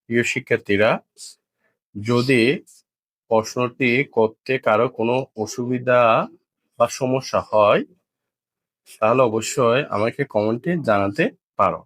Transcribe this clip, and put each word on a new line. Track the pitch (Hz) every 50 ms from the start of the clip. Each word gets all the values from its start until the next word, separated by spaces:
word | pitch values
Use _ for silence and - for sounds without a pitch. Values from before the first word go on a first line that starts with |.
প্রিয় | _ _ 117 120 117
শিক্ষার্থীরা, | - - 131 127 - 123 110 - - 101 98 104 113 151 226 _ _ _ _ - - - _ _ _ _ _ _ _ _ _ _ _ _
যদি | 104 104 113 123 120 123 127 131 120 110 123 151 196 - _ - _ _ _ _ _ _ _ _ _ _ _
প্রশ্নটি | 113 110 110 - - 127 123 123 123 _ 131 123 117 127 143 135 _
করতে | 117 110 107 - _ _ - 131 131
কারো | - 123 110 104 117 131
কোনো | - - 113 117 123 131 139 - _
অসুবিধা | 110 107 104 - - 123 120 127 123 123 123 123 123 120 113 113 135 190 247 - _ _ _ _ _ _ _ _ _
বা | 117 113 - -
সমস্যা | 135 127 131 135 135 - - 98 92 -
হয়, | - 107 104 101 123 185 285 _ _ _ _ _ _ _ _ _ _ _ _ _ _ _ _ _ _ _ _ _ - -
তাহলে | 110 110 120 127
অবশ্যই | 135 117 107 113 104 - - 147 127 117 117 131 151 -
আমাকে | - 101 107 117 - - 143
কমেন্টে | - - 107 104 110 113 113 - 170 180 170 135 123
জানাতে | 107 101 98 98 - - 170 254 - _ _ _ _
পারো। | - 104 92 82 82 -